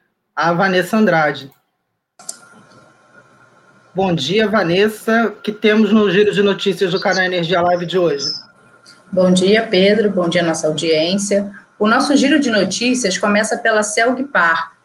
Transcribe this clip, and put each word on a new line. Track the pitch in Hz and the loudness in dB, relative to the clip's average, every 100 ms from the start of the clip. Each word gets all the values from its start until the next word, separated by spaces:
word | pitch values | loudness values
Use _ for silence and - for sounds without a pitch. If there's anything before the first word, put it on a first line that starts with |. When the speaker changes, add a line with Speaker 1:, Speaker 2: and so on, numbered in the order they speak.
| _ _ _ - | _ _ _ -4
Speaker 1:
a | 160 | -2
Vanessa | 170 190 185 180 220 | 0 0 0 0 0
Andrade. | 214 165 151 143 135 _ _ _ _ _ _ _ - - - - - - - _ _ - - _ _ _ _ _ _ 175 | 2 2 0 -2 -12 _ _ _ _ _ _ _ -20 -20 -20 -20 -20 -20 -20 _ _ -20 -20 _ _ _ _ _ _ -4
Bom | 190 | -2
dia, | 165 143 196 214 | -2 -2 -2 0
Vanessa. | 208 165 180 214 214 - 226 220 | 0 0 2 0 -2 -2 0 0
O | - | -4
que | - | -10
temos | 208 214 214 208 | -2 2 2 4
no | 220 208 | 4 4
giro | 180 208 | 2 2
de | 180 | 2
notícias | 202 190 196 175 190 | 0 0 -2 -2 -2
do | 180 | -2
canal | 202 185 | -2 0
Energia | 180 180 165 180 | 0 -2 0 0
Live | 175 180 175 | 2 0 -2
de | 185 | 0
hoje? | 170 139 - - - _ _ _ _ - _ | 0 0 -6 -10 -14 _ _ _ _ -20 _
Speaker 2:
Bom | 185 185 | 0 2
dia, | 180 185 214 226 | 4 4 2 2
Pedro. | 185 196 214 208 | 2 2 2 0
Bom | 185 170 | 0 -2
dia, | 175 | 0
nossa | 170 160 156 | -2 -2 -2
audiência. | 156 165 156 160 196 202 196 202 - - - | -2 0 0 0 -2 -2 -2 -4 -10 -16 -4
O | 208 | 0
nosso | 240 285 269 | 0 2 2
giro | 269 302 | 2 2
de | 262 | 0
notícias | 220 190 - 240 247 196 185 | 0 -2 -2 -2 -2 -2 -2
começa | 214 202 214 - | 0 0 -2 -2
pela | 226 214 | 0 0
Celgpar, | 214 - 240 247 262 196 170 165 - - | -2 -2 -2 -2 -2 0 0 0 -6 -14